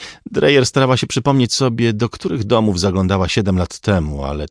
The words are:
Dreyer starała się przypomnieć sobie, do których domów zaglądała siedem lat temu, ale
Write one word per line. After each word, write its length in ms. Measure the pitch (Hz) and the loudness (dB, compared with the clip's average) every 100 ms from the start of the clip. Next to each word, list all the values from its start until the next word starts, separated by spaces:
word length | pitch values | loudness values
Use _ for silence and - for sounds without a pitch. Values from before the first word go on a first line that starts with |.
| - - - | -20 -18 -8
Dreyer 340 | 143 147 143 117 | 0 4 4 2
starała 320 | 139 131 127 | 2 2 0
się 100 | - | -2
przypomnieć 460 | 131 139 139 117 | -2 0 2 2
sobie, 400 | - 131 117 117 | 0 -2 0 0
do 160 | 107 117 | 0 -4
których 340 | - 190 131 | -4 -6 -4
domów 360 | 101 117 107 90 | 0 2 2 0
zaglądała 500 | 98 92 92 95 90 | 0 2 2 2 0
siedem 280 | - 98 92 | 0 0 0
lat 220 | 87 - | -2 -4
temu, 440 | - 95 76 71 | -2 0 0 -4
ale 220 | 69 73 73 | -6 -6 -8